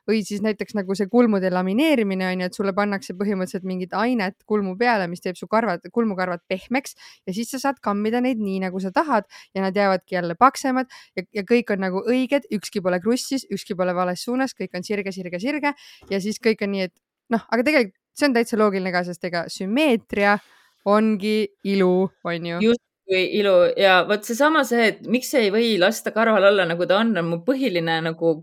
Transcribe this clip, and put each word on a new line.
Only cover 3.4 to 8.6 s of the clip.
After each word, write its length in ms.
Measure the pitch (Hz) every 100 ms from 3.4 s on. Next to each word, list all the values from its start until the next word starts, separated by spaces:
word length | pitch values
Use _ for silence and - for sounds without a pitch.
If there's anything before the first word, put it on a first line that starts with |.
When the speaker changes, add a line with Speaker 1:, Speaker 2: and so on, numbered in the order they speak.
| 185 190
Speaker 1:
mingit 300 | 185 185 180
ainet 420 | 185 233 247 190 -
kulmu 300 | - 214 196 185
peale, 300 | 240 220 175
mis 140 | 175
teeb 160 | - 180
su 80 | 180
karvad, 400 | 220 226 175 180
kulmukarvad 500 | 233 226 185 185 175 -
pehmeks 480 | 185 - 254 - - - - -
ja 60 |
siis 180 | 185 233
sa 80 | 262
saad 160 | 277 269
kammida 400 | - 202 214 240
neid 220 | 247 240
nii, 160 | 202 190